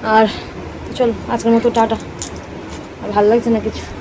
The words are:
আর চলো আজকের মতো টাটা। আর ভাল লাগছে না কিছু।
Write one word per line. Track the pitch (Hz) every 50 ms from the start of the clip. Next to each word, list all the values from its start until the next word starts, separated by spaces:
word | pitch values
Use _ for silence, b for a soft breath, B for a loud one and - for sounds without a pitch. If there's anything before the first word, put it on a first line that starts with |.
| 240
আর | 226 220 220 220 208 B B B B B - - - - - - - -
চলো | - 254 233 226 - - -
আজকের | 233 226 - 226
মতো | 233 233 226 240
টাটা। | 226 233 226 220 220 214 - - - - - - - - - - - - - - - - - - - - -
আর | 196
ভাল | 202 208 208
লাগছে | 208 226 240 233 240
না | 226 220
কিছু। | 202 214 220 - - - - -